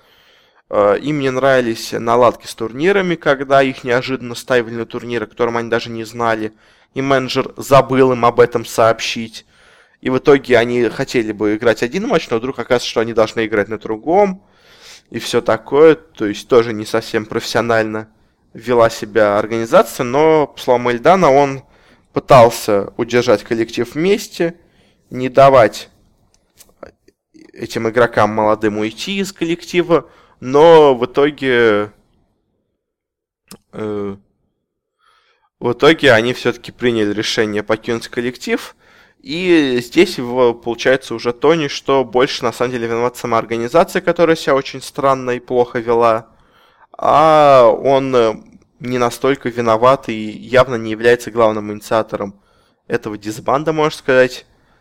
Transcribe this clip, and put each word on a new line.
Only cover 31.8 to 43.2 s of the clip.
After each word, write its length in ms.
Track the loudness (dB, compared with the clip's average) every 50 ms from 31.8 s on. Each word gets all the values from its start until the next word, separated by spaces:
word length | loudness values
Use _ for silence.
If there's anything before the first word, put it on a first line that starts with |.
| -2 -6 _ _ _ _ _ _ _ _ _ _ _ _ _ _ _ _ _ _ _ _ _ _ _ _ _ _ _ _ _ _ _ -20 -20 -20 _ _
э, 440 | -14 -10 -8 -8 -6 -6 -6 -8 -10 -12 _ _ _ _ _ _ _ _ _ _ _ _ _ _ _ _ _ _ _ _ _ _ _ _ _ _ _ -8
в 140 | -6 -6
итоге 400 | -2 2 2 2 2 4 4 4
они 220 | 4 4 2 0 -4
все-таки 360 | -4 -4 -6 -6 -6 -10 -20
приняли 420 | -10 -4 -2 -2 0 0 -2 -2
решение 520 | -2 -4 -6 -4 -2 -2 -2 -2 -4 -4 -4
покинуть 420 | -4 -4 -4 -4 -6 -6 -6 -8
коллектив. 680 | -10 -8 -6 -6 -6 -8 -8 -8 -6 -6 -6 -6 -10 -20 _ _ _ _ _ _ _ _ _
И 600 | -14 -10 -8 -4 0 2 2 2 2 2 0 -4
здесь 380 | -4 -2 2 2 2 2 0 -8
в-, 340 | -8 -4 0 2 2 2 0
получается 580 | -2 -6 -8 -6 -2 0 0 0 0 -2 -6
уже 200 | -10 -8 -6 -6
Тони, 340 | -4 0 2 2 2 2 -2
что 380 | -6 -8 -8 -4 0 0 0 0
больше 400 | 0 0 0 0 0 -2 -4 -6
на 80 | -6
самом 180 | -4 -4 -6 -4
деле 160 | -4 -6 -6
виновата 320 | -4 -4 -2 -4 -4 -6
сама 200 | -6